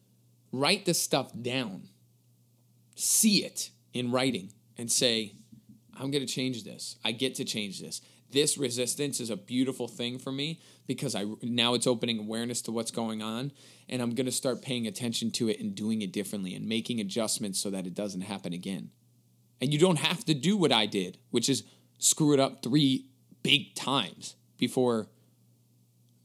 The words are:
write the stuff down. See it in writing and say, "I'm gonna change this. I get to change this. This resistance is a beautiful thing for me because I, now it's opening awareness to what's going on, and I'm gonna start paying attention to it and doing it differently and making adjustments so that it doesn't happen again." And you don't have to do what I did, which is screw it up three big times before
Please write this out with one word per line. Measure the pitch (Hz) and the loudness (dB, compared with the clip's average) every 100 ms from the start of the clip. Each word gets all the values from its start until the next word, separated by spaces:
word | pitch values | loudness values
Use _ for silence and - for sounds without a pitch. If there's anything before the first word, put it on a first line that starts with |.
| _ _ _ _ - | _ _ _ _ -8
write | 127 147 202 185 | 0 2 2 2
the | |
stuff | 160 - 147 120 110 | 0 2 0 0 -6
down. | 120 131 113 95 - _ _ _ _ _ _ _ _ _ _ - | -4 -2 -4 -8 -14 _ _ _ _ _ _ _ _ _ _ -4
See | - - 220 180 - | 0 4 6 4 2
it | - - _ _ | -6 -10 _ _
in | 123 123 | -4 0
writing | 127 135 98 95 - _ - | 2 2 0 -6 -18 _ -10
and | 117 | -2
say, | - 127 113 104 - - - - - _ | 2 4 2 -2 -10 -20 -20 -20 -20 _
"I'm | - 135 | -10 -4
gonna | 143 123 | -2 -2
change | - 131 117 | -2 -2 -4
this. | 98 113 - - - | -8 -12 -12 -6 -4
I | |
get | 120 127 127 | 0 -2 -2
to | 127 | -6
change | 113 104 87 | -4 -6 -8
this. | 80 - - - _ | -10 -12 -14 -20 _
This | 135 151 - | 2 2 2
resistance | 127 120 120 - 143 120 | -2 -2 -2 -2 -4 -4
is | 113 | -4
a | 98 | -6
beautiful | - 127 131 127 120 | -4 0 0 0 -6
thing | - 120 127 | -6 -6 -6
for | 139 | -8
me | 135 147 165 - - - | -4 -6 -6 -14 -14 -6
because | 131 135 | -4 -2
I, | 101 104 107 | -2 -4 -6
now | 117 117 120 123 | -2 2 4 4
it's | 131 | 2
opening | 117 120 113 | 0 0 -2
awareness | 107 113 120 120 | -4 -4 -4 -4
to | - | -4
what's | 113 113 | -4 -4
going | - 113 110 | -4 -4 -4
on, | 107 113 139 - - - - | -4 -4 -6 -10 -20 -20 -6
and | 127 | -2
I'm | 120 120 | -2 0
gonna | 127 | -2
start | - 135 117 | 0 -2 -2
paying | - 123 113 | -2 -2 -2
attention | 95 120 113 113 | -4 -4 -2 -2
to | - 113 | 0 0
it | 104 | 0
and | 107 98 | -2 -4
doing | 110 110 | -2 0
it | 98 | -2
differently | 104 98 104 92 101 | -2 -4 -4 -6 -6
and | 107 | -2
making | 113 113 117 | -2 -2 -4
adjustments | 98 113 107 - 104 95 | -2 -2 -2 -2 -4 -4
so | 101 | -4
that | 95 92 | -4 -6
it | |
doesn't | 85 104 90 | -6 -6 -6
happen | 95 98 87 | -8 -8 -6
again." | 87 95 85 57 _ _ _ _ _ _ - | -6 -6 -8 -10 _ _ _ _ _ _ -4
And | 127 | 0
you | 147 | 4
don't | 180 156 | 6 6
have | - 180 - | 2 0 0
to | |
do | 143 151 214 | 2 4 4
what | 156 | 6
I | 120 107 | 4 4
did, | 107 90 - _ | 0 -2 -6 _
which | 117 117 | 0 2
is | 127 - - _ - | 0 -2 -20 _ -2
screw | - - 147 | 2 4 6
it | 139 | 6
up | 131 131 | 4 0
three | 120 147 139 131 - _ _ - | 2 4 6 4 -2 _ _ -2
big | 131 143 - - | 4 4 2 -6
times | - 135 92 - - - _ - | 0 0 0 -6 -16 -16 _ -2
before | 123 131 123 113 101 _ _ _ _ _ _ _ _ _ _ _ | 0 2 2 2 -2 _ _ _ _ _ _ _ _ _ _ _